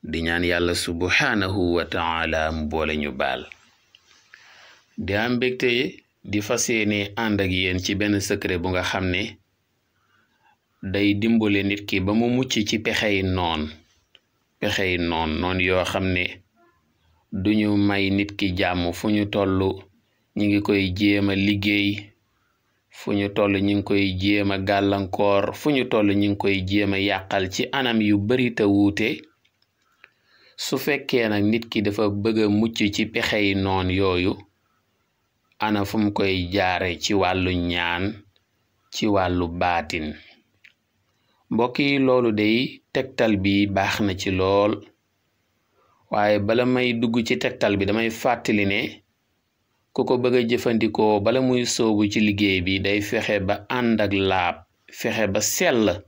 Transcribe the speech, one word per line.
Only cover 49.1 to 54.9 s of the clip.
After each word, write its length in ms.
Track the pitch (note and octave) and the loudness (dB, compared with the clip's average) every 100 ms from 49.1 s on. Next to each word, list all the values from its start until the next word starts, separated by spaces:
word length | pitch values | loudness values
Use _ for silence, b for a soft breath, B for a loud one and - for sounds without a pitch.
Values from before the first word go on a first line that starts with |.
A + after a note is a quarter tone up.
| _ _ _ _ _ _ _ _ | _ _ _ _ _ _ _ _
ku 100 | - B2+ | -4 0
ko 120 | B2+ | 2
bëgg 180 | B2 B2 | 4 2
a 60 | A#2+ | 2
jëfandikoo 720 | A#2 B2 A#2 A2 G#2 G#2+ G#2+ | 0 2 2 0 2 4 4
bala 200 | G2+ B2+ | 2 2
muy 240 | C3 B2+ A#2+ | 2 0 0
soobu 420 | - A#2 G#2+ G#2 | 0 2 4 2
ci 80 | A2+ | 2
liggéey 420 | G#2+ G2 G2+ F#2+ | 2 2 2 2
bi 180 | F#2 F#2+ | 0 0
day 220 | G2 G#2 | 0 0
fexe 380 | G2+ A#2 G#2+ G#2 | 0 -2 0 -2
ba 160 | F#2+ G2+ - | 0 -4 -2
ànd 300 | B2+ A#2+ A2 | -2 2 2
ak 120 | G#2 | 2
laab, 420 | G2 F#2+ F#2 F2 - - _ - | 2 2 2 0 -4 -12 _ -20